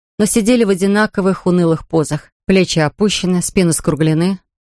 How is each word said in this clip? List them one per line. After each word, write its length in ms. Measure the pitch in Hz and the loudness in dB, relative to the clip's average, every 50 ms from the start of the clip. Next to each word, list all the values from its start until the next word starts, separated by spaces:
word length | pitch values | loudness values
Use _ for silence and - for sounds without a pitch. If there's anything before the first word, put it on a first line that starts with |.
| _ _ _ | _ _ _
но 80 | - 214 | -2 -2
сидели 380 | - - 240 202 214 254 240 233 | 0 0 0 2 2 2 2 2
в 60 | 196 | 0
одинаковых 760 | 196 170 196 196 202 208 214 214 - - 180 190 190 - - | 0 0 0 0 0 0 0 -2 -2 -2 -2 0 -2 0 -2
унылых 420 | 185 175 180 175 165 160 156 - | 0 0 2 2 0 0 -2 -4
позах. 440 | - - 165 147 - 151 147 - _ _ _ _ | -4 -2 -2 -2 -2 -4 -8 -8 _ _ _ _
Плечи 300 | - 185 190 180 - - | 0 2 2 2 0 0
опущены, 640 | 165 156 147 - - 214 202 - - - 180 180 180 | 0 0 -2 0 -2 -2 -2 -2 -2 -2 -2 -2 -2
спины 320 | 170 - - 202 185 170 160 | -2 -2 0 0 0 2 0
скруглены, 680 | - - 175 156 135 160 156 156 156 170 190 196 185 _ _ _ _ _ _ | -2 -2 -4 -2 0 0 0 2 0 0 -2 -2 -6 _ _ _ _ _ _